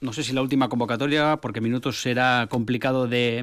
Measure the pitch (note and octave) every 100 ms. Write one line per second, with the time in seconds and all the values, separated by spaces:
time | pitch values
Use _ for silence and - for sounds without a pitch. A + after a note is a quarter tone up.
0 | C3 A2+ B2 C3 C3 C#3 A#2+ A#2+ A#2 A#2
1 | C#3+ D3+ D3+ D3+ A#2 G#2+ A#2 B2 C3+ -
2 | B2+ B2 B2+ B2 A2+ B2 A2 B2 C3+ C3
3 | A#2+ B2 A#2+ A#2